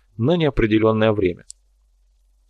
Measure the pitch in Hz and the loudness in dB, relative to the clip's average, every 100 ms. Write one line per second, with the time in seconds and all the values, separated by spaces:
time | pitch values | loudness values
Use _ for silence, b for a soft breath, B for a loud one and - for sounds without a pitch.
0 | _ - 123 175 151 - 113 107 110 110 | _ -6 -2 0 -2 0 0 2 2 2
1 | 110 104 90 - - - _ _ _ _ | 0 0 -2 -4 -16 -20 _ _ _ _
2 | _ _ _ _ | _ _ _ _